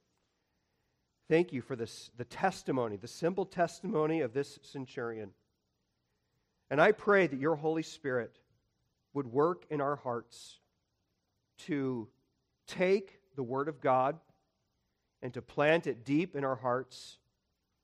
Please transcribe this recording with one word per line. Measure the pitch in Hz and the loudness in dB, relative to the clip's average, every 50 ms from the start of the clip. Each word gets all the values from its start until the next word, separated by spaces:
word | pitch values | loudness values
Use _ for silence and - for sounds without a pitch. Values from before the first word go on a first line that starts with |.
| _ _ _ _ _ _ _ _ _ _ _ _ _ _ _ _ _ _ _ _ _ _ _ _ _ - | _ _ _ _ _ _ _ _ _ _ _ _ _ _ _ _ _ _ _ _ _ _ _ _ _ 2
Thank | 156 165 180 175 156 | 2 2 2 2 -2
you | 131 | -6
for | 113 - 139 | -6 -6 -6
this, | 113 117 110 - - - - - 120 | -6 -6 -8 -10 -14 -18 -18 -12 -12
the | 123 | -12
testimony, | - - - - 190 185 - - - 151 131 120 113 104 98 | -12 -6 -2 -2 -2 -2 -2 -4 -2 -2 0 0 -2 -4 -6
the | 92 117 | -10 -14
simple | - - - 165 190 196 190 | -8 -4 -2 -2 -2 -2 -4
testimony | 185 - 175 175 160 - - - 180 - 151 156 156 160 160 | -4 0 0 0 0 -2 -6 -8 -2 0 0 2 2 2 0
of | 143 120 107 | 0 0 -2
this | 135 139 - - - - | -4 -4 -4 -8 -16 -20
centurion. | - - 143 131 123 - - 123 117 113 110 107 98 87 _ _ _ _ _ _ _ _ _ _ _ _ _ _ _ _ _ _ _ _ _ _ _ _ _ _ _ | -14 -12 -10 -10 -10 -8 -6 -6 -6 -6 -8 -10 -12 -14 _ _ _ _ _ _ _ _ _ _ _ _ _ _ _ _ _ _ _ _ _ _ _ _ _ _ _
And | 139 139 | 4 6
I | 160 202 | 6 6
pray | 214 - - 214 202 196 185 156 | 6 4 2 4 6 6 6 4
that | 135 127 | 2 0
your | 135 151 165 | 0 0 0
Holy | 143 151 160 160 160 160 | 2 0 0 -2 -2 -4
Spirit | - - - - 139 127 123 113 110 - _ _ _ _ _ _ _ _ _ _ _ _ _ _ _ - | -6 -10 -8 -4 -2 -2 -2 -2 -4 -10 _ _ _ _ _ _ _ _ _ _ _ _ _ _ _ -6
would | 139 139 123 | -6 -6 -2
work | 110 131 147 170 185 180 - _ | 2 2 2 2 2 -2 -6 _
in | 151 147 | -4 -2
our | 143 139 147 139 | 0 0 -2 -2
hearts | - 131 120 120 110 - - - - - - - _ _ _ _ _ _ _ _ _ _ _ _ _ _ _ _ _ _ _ - | -4 -4 -4 -4 -6 -10 -16 -20 -20 -20 -20 -20 _ _ _ _ _ _ _ _ _ _ _ _ _ _ _ _ _ _ _ -18
to | - - 160 143 135 131 127 120 110 - _ _ _ _ _ _ _ _ _ _ _ | -6 -4 -2 -2 0 0 -2 -4 -6 -8 _ _ _ _ _ _ _ _ _ _ _
take | - - - 185 180 190 214 196 - - _ _ _ _ | -14 -2 0 2 4 4 2 2 -4 -14 _ _ _ _
the | - 135 | -8 -6
Word | 117 127 135 139 156 | -2 -2 -2 -2 -2
of | 156 135 | -4 0
God | - 143 127 131 127 135 151 160 - _ _ _ _ _ _ _ _ _ _ _ _ _ _ _ _ _ _ _ | 2 4 4 6 4 2 0 -2 -8 _ _ _ _ _ _ _ _ _ _ _ _ _ _ _ _ _ _ _
and | - 127 123 | -10 -8 -8
to | 127 | -8
plant | 110 - - - 143 151 160 170 170 | -12 -8 -2 2 4 4 4 4 2
it | 160 123 117 113 | -2 -6 -6 -4
deep | 120 139 151 180 180 - | 0 0 2 0 0 -2
in | 143 139 | -4 -2
our | 135 131 | -2 -2
hearts. | 117 123 127 123 127 131 - - - - - - _ _ _ _ _ _ _ _ _ _ _ _ _ | -2 0 0 0 0 -2 -6 -12 -18 -18 -20 -20 _ _ _ _ _ _ _ _ _ _ _ _ _